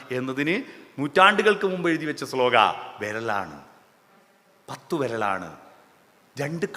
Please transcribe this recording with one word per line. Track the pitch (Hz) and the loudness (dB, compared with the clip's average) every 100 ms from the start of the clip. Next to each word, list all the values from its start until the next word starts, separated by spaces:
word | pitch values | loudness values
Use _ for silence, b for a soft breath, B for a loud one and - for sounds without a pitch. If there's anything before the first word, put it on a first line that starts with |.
| - | -8
എന്നതിന് | 127 131 131 147 202 285 B B - | -6 -4 -4 -2 -2 -4 B B -6
നൂറ്റാണ്ടുകൾക്ക് | 143 185 190 208 214 202 196 | -2 6 6 6 4 4 0
മുമ്പ് | 185 170 | -2 0
എഴുതി | 160 151 | -2 -2
വെച്ച | 143 | -6
ശ്ലോക | - 131 123 117 98 - - - | -6 0 4 6 4 2 -10 -10
വിരലാണ്, | 104 107 113 101 87 73 - - _ _ _ _ _ _ _ _ - | -8 -6 -2 -4 -4 -10 -20 -20 _ _ _ _ _ _ _ _ -16
പത്ത് | - - | -16 -6
വിരലാണ്. | 170 127 113 104 95 87 80 - - _ _ _ _ _ 123 | -2 -2 -2 -2 -2 -6 -16 -20 -20 _ _ _ _ _ -8
രണ്ട് | 139 165 190 | -6 -4 -6